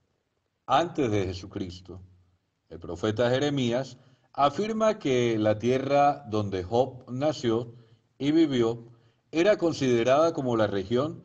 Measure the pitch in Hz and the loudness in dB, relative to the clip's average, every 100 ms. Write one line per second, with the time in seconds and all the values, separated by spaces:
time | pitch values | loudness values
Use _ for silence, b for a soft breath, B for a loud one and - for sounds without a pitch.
0 | _ _ _ _ _ _ - 135 170 160 | _ _ _ _ _ _ -2 0 0 -2
1 | 127 104 92 90 104 101 92 - - 95 | 0 0 -2 -6 -10 -10 -10 -12 -18 -20
2 | - _ _ _ _ _ _ 80 80 85 | -20 _ _ _ _ _ _ -16 -12 -4
3 | 110 107 120 127 147 139 123 120 135 - | -4 0 0 0 0 0 0 -2 -4 -12
4 | b b b - 143 - 214 220 220 208 | b b b 0 0 2 -4 0 0 0
5 | 147 127 120 113 107 107 117 131 131 143 | 0 2 2 2 2 2 0 0 2 2
6 | 143 143 110 107 101 95 90 117 135 135 | 2 0 -4 -4 -2 -4 -2 0 0 -4
7 | - 127 151 143 120 113 123 B B B | -12 -4 -4 -2 0 -2 -2 B B B
8 | B _ 139 160 156 131 113 117 - b | B _ 0 4 4 2 0 -2 -10 b
9 | b b _ 151 185 190 170 139 135 120 | b b _ 0 2 2 0 0 2 2
10 | 117 139 165 165 131 117 104 98 92 120 | 4 4 4 0 -2 0 0 0 -2 -2
11 | 151 170 | -2 -6